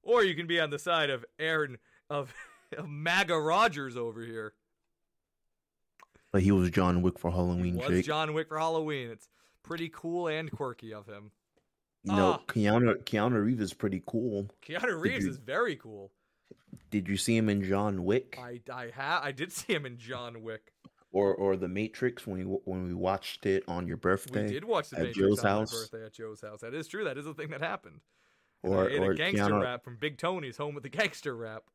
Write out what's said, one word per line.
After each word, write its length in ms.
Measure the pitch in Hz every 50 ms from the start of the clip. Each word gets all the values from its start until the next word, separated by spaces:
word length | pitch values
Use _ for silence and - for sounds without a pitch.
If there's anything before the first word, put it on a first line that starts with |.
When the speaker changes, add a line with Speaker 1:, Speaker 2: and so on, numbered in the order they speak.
| _
Speaker 1:
Or 200 | - 240 240 208
you 120 | 190 165
can 120 | 151 175
be 100 | 165 175
on 120 | 170 160 147
the 100 | 143 139
side 300 | - 175 170 160 151 139
of 160 | 135 120 117 - _
Aaron, 420 | - 156 160 160 156 151 135 123 - _ _ _ _ _ _
of, 240 | 147 143 135 120 - - - - -
<laughs> 220 | _ _ _ -
of 100 | - -
maga 500 | 147 147 147 156 170 175 190 202 165 170
Rodgers 600 | 160 151 156 165 196 226 220 151 143 139 131 120
over 240 | 123 117 117 107 113
here. 320 | 113 117 113 113 107 107 _ _ _ _ _ _ _ _ _ _ _ _ _ _ _ _ _ _ _ _ _ _ _ _ _ _ _ _ _ _ - _ _ - _ _
Speaker 2:
But 120 | - 98 92
he 80 | 98
was 180 | 101 92 90 90
John 320 | 85 98 92 90 90 90
Wick 180 | 90 92 87 -
for 100 | - 87
Halloween, 420 | 87 90 87 90 87 87 90 90 90
Speaker 1:
He 60 | 87
was 100 | - 143
Speaker 2:
Jake. 160 | 90 92 -
Speaker 1:
John 280 | 147 151 156 160 156 151
Wick 140 | 160 156
for 100 | _ 156
Halloween. 520 | 156 160 165 165 160 156 151 147 135 123 117
It's 180 | 113 101 - _ _ _ _ _ _ _ _
pretty 260 | - 233 160 165 160 -
cool 340 | - - 165 175 175 175
and 220 | 160 151 160 160 151
quirky 440 | - - 143 127 117 - 120 110 107
of 140 | 104 98
him. 240 | 110 107 104 104 107 _ _ _ _ _ _ _ _ _ _ _ _ _ _ -
Speaker 2:
No, 280 | - 101 101 95 - -
Speaker 1:
Ah. 80 | - -
Speaker 2:
Keanu, 560 | - - 113 104 101 107 120 123 113 101 - -
Keanu 400 | - - 107 104 123 123 107 104
Reeves 180 | 113 127 113
is 120 | 104 90 -
pretty 280 | _ - 101 95 90 -
cool. 440 | - - 113 120 123 104 101 101 104 _ _ -
Speaker 1:
Keanu 160 | - 156 175
Speaker 2:
Did 120 | 247 254 185
Speaker 1:
Reeves 320 | 160 170 220 262 247 196
Speaker 2:
you 60 | 180
Speaker 1:
is 60 | -
very 380 | 139 113 113 139 196 240 175 151
cool. 360 | - - 113 107 101 98 - _ _ _ _ _ _ _ _ - _ _ _ - - - _
Speaker 2:
Did 200 | - 104 90 90
you 80 | 101
see 180 | 98 - - 113
him 140 | 113 110 107
in 140 | 101 101 95
John 420 | 92 98 98 104 107 98 92 87
Wick? 320 | 95 110 127 127 - - 131
Speaker 1:
I, 200 | 123 123 123 120 _ -
I 200 | 123 127 120 117 117
ha-, 240 | 131 135 147 170 165
I 120 | 139 143 139
did 180 | 127 160 190
see 220 | - - - - 196
him 120 | 151 143
in 120 | 127 120
John 440 | 120 113 117 127 123 123 120 113 113
Wick. 320 | 110 113 110 - _ _ _ _ _ - _ _ _ _
Speaker 2:
Or, 220 | - 95 101 98 92
or 240 | 90 98 98 95
The 100 | 92 90
Matrix 580 | 90 92 101 107 110 - - 127 123 123 - -
when 120 | 110 95
we, 60 | 92 92 95 95 - -
when 220 | 95 92 92 92
we 80 | 90 87
watched 520 | 90 90 92 98 95 - - - - -
it 180 | 101 95 95 -
on 200 | - 85 87 90
your 100 | 87 85
birthday 480 | 82 - 90 95 98 - - - 104 107
Speaker 1:
We 60 | 104 104
did 100 | 147 190
watch 260 | 233 226 170 - -
The 60 | -
Speaker 2:
at 60 | 85 82
Speaker 1:
Matrix 100 | 80 113
Speaker 2:
Joe's 220 | 98 95 101 104 98
Speaker 1:
on 40 | -
my 60 | 101 98 107
Speaker 2:
house. 120 | 110 107
Speaker 1:
birthday 340 | - - - - - 113 113
at 80 | 110 -
Joe's 280 | - 113 110 110 107
house. 200 | - 107 107 101
That 120 | 113 117 131
is 140 | 160 156
true. 160 | - - 208 208
That 140 | 156 127
is 80 | 139 143
a 80 | 156 151
thing 160 | 156 151 156
that 120 | 156 131
happened. 380 | 156 165 - - - 90 - - _ _ _ _ _ _ _ _ _ _ _ _ -
And 100 | - 98
Speaker 2:
Or, 120 | 95 95
Speaker 1:
I 80 | 101 135
ate 60 | 147
Speaker 2:
or 120 | - 98
Speaker 1:
a 40 | 92
gangster 280 | - 156 185 202 202 202
Speaker 2:
Keanu 180 | - 104 101
Speaker 1:
rap 220 | - 123 123 123 _
from 140 | 127 120
Big 200 | 107 147 156 139
Tony's 400 | - - 175 190 180 147 127 110
home 180 | - 147 147 143
with 80 | 143 123
the 60 | 139
gangster 460 | 135 175 214 175 - - - 147 123
rap. 280 | 113 117 110 110 110 _ _